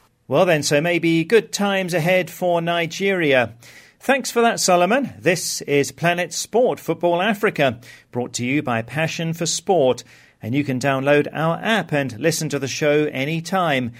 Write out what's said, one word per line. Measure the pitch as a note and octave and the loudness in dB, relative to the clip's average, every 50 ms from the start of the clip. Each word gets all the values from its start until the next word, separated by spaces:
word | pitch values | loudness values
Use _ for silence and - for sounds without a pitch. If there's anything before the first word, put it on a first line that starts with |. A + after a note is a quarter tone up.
| _ _ _ _ _ | _ _ _ _ _
Well | - B2+ D3+ F#3 | -2 2 2 4
then, | - E3 D3+ C#3 | 4 2 2 2
so | - D#3 C#3+ | 2 0 2
maybe | D#3 F3 F3 E3+ E3 E3 E3 E3 D#3+ | 2 2 0 0 2 2 2 2 2
good | E3 A#3 G#3+ G#3+ - | 2 2 2 2 0
times | - - G3+ G3+ G3 F#3+ F#3+ F3 E3+ | -4 -2 -2 0 0 -2 -2 -2 -2
ahead | F3 D#3 F3+ F#3 F#3 F3 F3 | 0 0 2 2 0 0 -2
for | - - F#3 F3+ F3 E3+ | -6 -4 -2 0 0 0
Nigeria. | E3 E3+ E3+ E3+ E3+ E3 E3 - F#3+ G3 G3 F3+ E3 C#3+ C3+ B2+ A#2+ A2+ A#2 - - - - - - - _ _ | 0 0 -2 -2 -2 -4 -4 -4 -2 -2 0 0 2 2 4 4 2 0 -4 -14 -20 -20 -20 -20 -20 -20 _ _
Thanks | - - C4+ C4+ - - | -2 0 0 0 0 -2
for | - A#3+ | 0 2
that, | A#3 A#3 G3 E3+ | 2 2 2 2
Solomon. | - - F3+ F3 F3 F#3 G#3+ C#4 - - - - | 2 4 4 4 4 4 2 0 0 -2 -6 -2
This | - E3 F#3 E3+ - - - - - | 0 0 0 0 -2 -6 -8 -6 -4
is | - C#3+ C#3+ C#3 C3+ | 0 2 2 2 0
Planet | - - D#3 E3+ F3 F3 F3+ D#3 | -2 -2 -2 -2 0 -2 -4 -6
Sport | - - - - - A3 B3+ G#3 C#3+ - | -6 -10 -6 -2 0 2 2 2 0 -2
Football | - - E3 D#3+ - F3 E3+ E3+ | -4 -6 -4 0 0 0 2 2
Africa, | F#3+ A3 G#3+ G3+ - G3+ E3 - C#3+ C3 A2+ - - - - - _ _ | 2 0 0 0 0 -2 0 2 0 0 0 -2 -10 -20 -20 -20 _ _
brought | - B2 B2 B2 - | -8 -6 -6 -6 -6
to | - A#2+ | -4 -2
you | B2 C#3 D3+ C#3+ | -2 -2 -2 0
by | B2 A#2 A2+ A#2 | 0 -2 -2 -4
Passion | A#2 - D3+ D#3+ D#3+ - - E3 E3 D#3+ | -4 -4 -4 -4 -4 -4 -4 -4 -4 -4
for | E3 E3+ | -4 -4
Sport. | D#3+ - - - - F#3+ E3 C3+ B2+ A#2 - - - - - - _ _ _ | -4 -4 -4 0 0 2 4 4 2 2 0 -4 -20 -20 -20 -20 _ _ _
And | - G#2+ B2 | -6 -4 -2
you | C#3+ C#3+ | -2 -2
can | C#3+ B2+ B2+ | -2 -2 -2
download | B2 C#3 C3+ C3+ C3+ C#3+ D3 D3 D3 - - | 0 0 0 0 2 2 4 4 2 0 -2
our | C#3 D#3 E3 E3 - - | -2 0 0 0 -2 -2
app | G#3 A3+ G3+ E3 E3+ | -2 -2 -2 -2 -2
and | D#3+ C#3+ C#3 B2+ G#2+ G#2 | -2 -2 -2 -2 -4 -2
listen | C#3+ E3 E3 - D#3+ D3 | -2 0 0 0 -2 -4
to | C#3+ C#3 | -4 -4
the | C3+ | -4
show | B2 - - D#3 D3 D3 D3+ D3+ | -4 -4 0 2 2 2 2 2
anytime. | D3 - C3 C3+ D3 E3 E3 E3 - F#3+ F#3+ F3 E3 C#3 B2+ B2+ A#2 A#2+ | 0 -2 -4 -4 -4 -4 -6 -4 -4 -2 0 0 0 0 0 -2 -4 -6